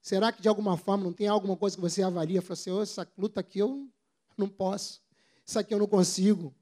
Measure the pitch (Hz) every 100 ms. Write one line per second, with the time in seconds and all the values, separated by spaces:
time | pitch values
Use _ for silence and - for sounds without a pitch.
0 | - 190 220 233 196 214 214 170 - 202
1 | 185 175 208 208 196 180 202 190 175 165
2 | 190 175 156 185 180 175 - 185 208 -
3 | 175 - 202 208 185 190 208 277 277 _
4 | _ _ _ - 196 196 190 202 - -
5 | _ _ _ _ - 226 208 208 208 208
6 | 180 - 190 196 156 -